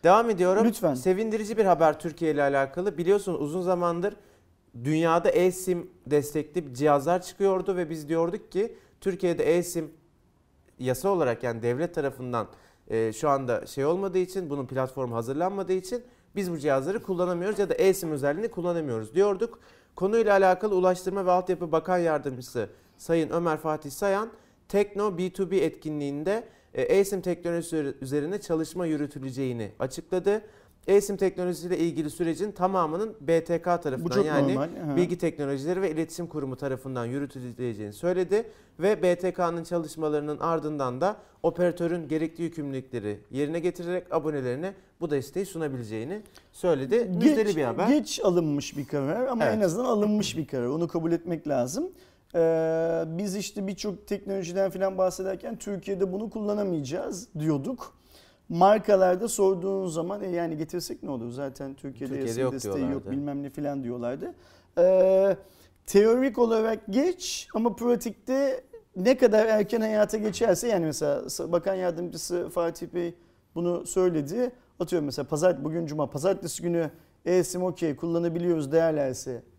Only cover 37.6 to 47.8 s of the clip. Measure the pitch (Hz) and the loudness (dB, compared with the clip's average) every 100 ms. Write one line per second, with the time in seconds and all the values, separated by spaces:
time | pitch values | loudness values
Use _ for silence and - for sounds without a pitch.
37.6 | 127 107 107 101 170 180 180 208 233 - | -6 -6 -10 -4 -2 0 0 0 -2 -16
38.6 | _ - 185 208 180 175 185 175 175 170 | _ -2 0 2 2 2 -2 -2 -2 -2
39.6 | 165 175 156 - 156 151 147 147 160 165 | -4 -4 -4 -4 -2 -2 -2 -4 -2 -2
40.6 | 151 151 131 123 180 208 - _ 165 165 | -2 -2 -4 0 -2 -2 -16 _ -2 2
41.6 | 180 175 170 175 147 156 160 160 170 160 | 0 0 -4 -4 -4 -2 -4 -6 -8 -6
42.6 | 143 135 131 120 104 104 - 131 147 165 | -6 -8 -6 -6 -6 -6 -8 -4 -2 -2
43.6 | 175 170 170 180 - 170 151 147 127 131 | -4 -4 -6 -6 -2 -2 -2 -4 -4 -4
44.6 | 185 196 _ _ 160 143 131 180 190 165 | -6 -10 _ _ -2 -2 -2 -6 -6 -6
45.6 | 151 131 110 110 123 208 - - _ - | -6 -6 -6 -8 -6 -10 -12 -20 _ -2
46.6 | 185 147 135 233 220 175 311 269 208 160 | 0 2 2 0 2 4 4 6 2 0
47.6 | 127 117 | 0 0